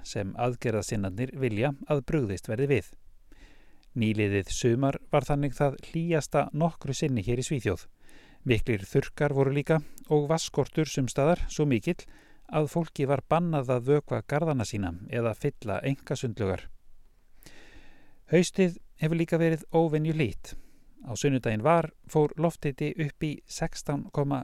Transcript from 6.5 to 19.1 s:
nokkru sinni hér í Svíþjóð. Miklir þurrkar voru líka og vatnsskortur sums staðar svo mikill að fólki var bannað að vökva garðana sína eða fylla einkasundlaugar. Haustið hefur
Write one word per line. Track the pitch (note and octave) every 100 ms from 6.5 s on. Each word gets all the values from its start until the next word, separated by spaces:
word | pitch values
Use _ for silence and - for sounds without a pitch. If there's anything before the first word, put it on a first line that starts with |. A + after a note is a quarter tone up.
nokkru | D3 E3 - C3+ C3+
sinni | D#3 B2 G2
hér | A#2+
í | B2+
Svíþjóð. | D3 G#2+ F2+ - - - - - -
Miklir | C3+ A#2 - G#2+
þurrkar | G2+ C#3+ - - D3 C#3
voru | C3+ C#3+
líka | C#3+ D#3+ D3 - -
og | D3+ C#3+
vatnsskortur | D#3+ - - C3+ - D#3
sums | - C3
staðar | - C3+ - -
svo | - D3
mikill | A#2+ E3+ F3+ - - - - -
að | D#3 D3+
fólki | E3+ D#3+ - C3+
var | C#3 -
bannað | D#3+ F3 D#3 B2
að | B2 A#2+
vökva | D3 - A#2+ -
garðana | C#3+ E3 C#3 G#2
sína | A2 F2+ F2 G#2
eða | A#2+ A#2 G#2+
fylla | C#3+ - A2 G2
einkasundlaugar. | - C3+ - C#3 B2+ G#2 G2 F#2 - - - - - - - - - - - - - - - - -
Haustið | E3 F3+ - F3+ F3 - -
hefur | D#3